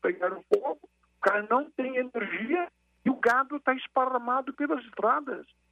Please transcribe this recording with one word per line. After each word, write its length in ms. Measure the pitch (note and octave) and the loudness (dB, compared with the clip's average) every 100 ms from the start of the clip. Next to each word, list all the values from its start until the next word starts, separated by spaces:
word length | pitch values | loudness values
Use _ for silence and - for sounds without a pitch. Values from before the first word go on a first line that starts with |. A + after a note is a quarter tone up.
pegaram 420 | F#3+ F3 F3+ F#3+ - | -2 0 -2 -4 2
fogo, 260 | G4+ C4+ - | 2 2 -6
o 360 | - _ _ _ | -10 _ _ _
cara 260 | G3 G3+ G#3 | 2 2 2
não 200 | B3 D4 | 0 0
tem 260 | - B3+ B3+ | -4 -4 -2
energia 720 | B3+ A#3 G#3 E3+ A3 F4 F4 - _ _ | -4 -4 -4 -4 -2 -2 -2 -8 _ _
e 60 | - | -2
o 60 | C4+ | 2
gado 420 | A#3+ B3 C4+ D4 | 4 4 2 -2
tá 140 | - | -2
esparramado 800 | C4 - - B3+ B3+ A#3+ B3+ C4 | -2 0 0 0 0 0 -2 -2
pelas 320 | C4+ C#4+ D4+ | -4 -2 -2
estradas. 640 | A#3 - G#3 C#4 C#4 G#3 - _ _ | -6 -2 0 0 -2 -10 -10 _ _